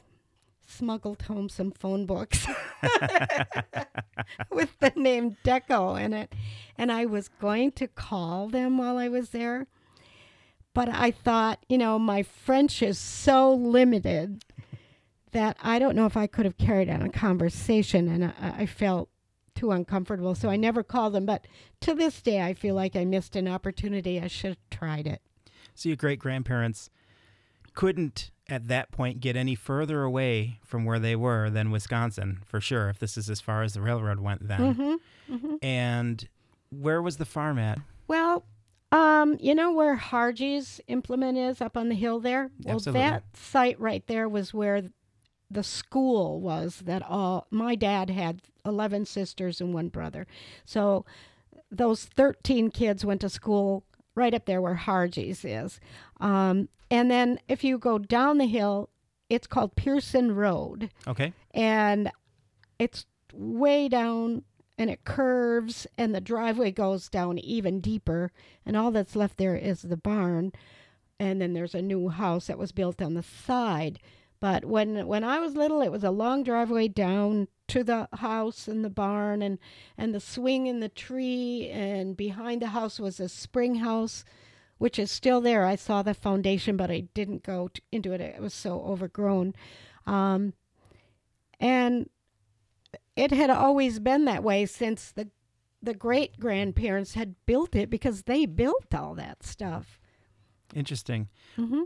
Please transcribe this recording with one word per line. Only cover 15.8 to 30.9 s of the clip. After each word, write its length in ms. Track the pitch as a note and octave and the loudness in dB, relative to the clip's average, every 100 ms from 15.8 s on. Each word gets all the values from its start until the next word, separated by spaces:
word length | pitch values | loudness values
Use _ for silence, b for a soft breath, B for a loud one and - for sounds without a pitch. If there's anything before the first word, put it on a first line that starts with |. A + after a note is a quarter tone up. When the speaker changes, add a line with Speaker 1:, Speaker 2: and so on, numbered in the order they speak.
| C4+ G#3 | 4 4
Speaker 1:
know 100 | A3 | 4
if 100 | A3 | 2
I 100 | G#3 | 0
could 180 | - G3+ | 2 0
have 120 | - | 2
carried 320 | - G3 F#3 | 4 4 2
on 120 | D#3+ | 0
a 80 | - | -2
conversation, 1000 | - G#3+ F3+ E3+ - - A3 G3 F#3 E3+ | 0 2 2 2 0 2 2 4 4 4
and 180 | E3+ F3 | 2 0
I, 80 | - F#3 - | -2 -6 -4
I 60 | G#3 | -4
felt 440 | - G3+ F3+ - _ _ _ _ | 0 0 0 -4 _ _ _ _
too 180 | - A#3 | -6 0
uncomfortable, 640 | F#3 F3 G3 F#3 G3+ F3+ F3+ | 0 0 -2 -2 -4 -2 -2
so 140 | A3 | 0
I 60 | G3+ | 2
never 260 | A3 A#3 | 2 2
called 300 | - B3 A3 | 0 0 2
them. 120 | G3+ G3 | 2 0
But 200 | G3+ - B B _ | -2 -4 B B _
to 120 | - | 0
this 280 | D#4+ E4 - | 2 2 0
day, 200 | - G3+ | 0 0
I 120 | F3+ | 0
feel 220 | F#3 G#3 F#3+ | -2 -2 0
like 200 | F#3+ G3 | 0 0
I 100 | F3+ | 0
missed 300 | F#3+ - G3+ | 0 -2 -4
an 120 | F#3 | -2
opportunity. 720 | F#3 G3 F#3 G#3 G3+ F3+ F3+ | -2 -6 -6 -4 -4 -2 -4
I 80 | F3 | -4
should 220 | - F#3+ | -6 -6
have 180 | F3 _ - | -8 _ -8
tried 280 | E3 D3+ D3+ | -6 -4 -4
it. 140 | - - _ b b b | -6 -10 _ b b b
Speaker 2:
So 160 | - E3 | -6 -4
your 60 | D3+ | 0
great-grandparents 920 | D3 C#3 C3 C3 B2 B2 A#2 A2 - b b b b b b b b | 0 0 -2 -4 -2 0 0 -2 -12 b b b b b b b b
couldn't, 580 | - F#3+ F3+ D3+ - - - - | 0 0 2 -4 -6 -12 -16 -10
at 180 | C3 A#2 | -8 -2
that 220 | B2+ - | -2 -2
point, 280 | - B2+ A#2+ | -4 -4 -2
get 140 | B2+ B2 | -2 0
any 200 | C3 A#2+ | -2 -2
further 480 | - C#3 D#3 D3+ | -2 -2 -2 -2
away 560 | C3+ C3 C3 A2+ A2 A2+ | 0 0 2 0 -2 -6
from 200 | - A#2 | -8 -2
where 140 | A2+ | 0